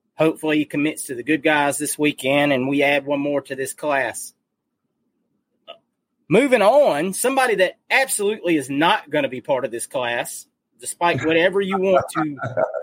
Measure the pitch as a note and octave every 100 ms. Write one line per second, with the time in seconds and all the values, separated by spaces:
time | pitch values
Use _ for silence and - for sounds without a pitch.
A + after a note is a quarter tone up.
0 | _ - D#3+ D#3 D#3 D3+ D3 D3 D3+ -
1 | - A#2+ A#2+ D3+ D#3 D3+ C#3+ C3+ D3 -
2 | D3 - C3 C#3+ D3 C3 C3 C#3+ C#3 C#3+
3 | C#3 C#3+ C#3+ C#3+ - C3 C3 - D3+ C#3
4 | A#2 - - - _ _ _ _ _ _
5 | _ _ _ _ _ _ - - _ _
6 | _ _ - F#3 C#4 A#3+ G3 C#4 B3 C#3+
7 | F#3 F#3 A#3+ C4+ B3+ F#3+ F3+ - - A#3+
8 | C4+ - G3+ A3 F3 D#3+ C3 C#3 E3+ -
9 | D3 D3 C3+ B2+ D3+ C3 B2 A2+ - C3+
10 | A#2+ A#2+ C#3+ - - _ _ _ - -
11 | F3 C3+ D#3 E3 F3+ G3 F#3+ F#3+ F#3+ F3
12 | E3+ D#3+ D#3 C#3 B2+ - - -